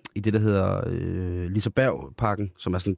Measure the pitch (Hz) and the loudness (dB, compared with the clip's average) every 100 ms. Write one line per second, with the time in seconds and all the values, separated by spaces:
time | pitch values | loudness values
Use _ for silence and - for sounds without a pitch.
0 | - - 104 107 107 101 95 95 87 87 | -8 -2 2 2 4 4 2 0 -2 -4
1 | 90 90 90 87 90 101 110 120 131 80 | -2 -2 -2 -4 -2 -2 0 2 2 0
2 | 69 - 113 101 98 - - 90 95 | -8 -2 0 0 -4 -6 -2 0 0